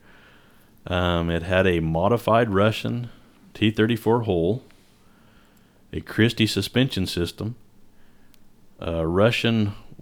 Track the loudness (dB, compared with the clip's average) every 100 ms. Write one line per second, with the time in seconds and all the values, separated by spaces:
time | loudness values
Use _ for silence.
0 | -16 -20 -20 -20 _ _ _ _ -4 0
1 | 0 0 0 -2 0 2 4 2 0 0
2 | 2 2 2 2 2 2 2 0 -4 -6
3 | -8 -16 -20 _ -20 -2 0 2 0 0
4 | 0 0 2 0 0 -2 -8 -20 _ _
5 | _ _ _ _ _ _ _ _ _ -12
6 | -6 2 2 2 0 0 -2 0 0 -2
7 | -4 -2 -4 -6 -10 -10 -18 -20 -20 -20
8 | -20 -20 -20 -20 -20 -20 -20 -12 -6 -4
9 | -2 2 2 2 0 0 0 -4 -14 -20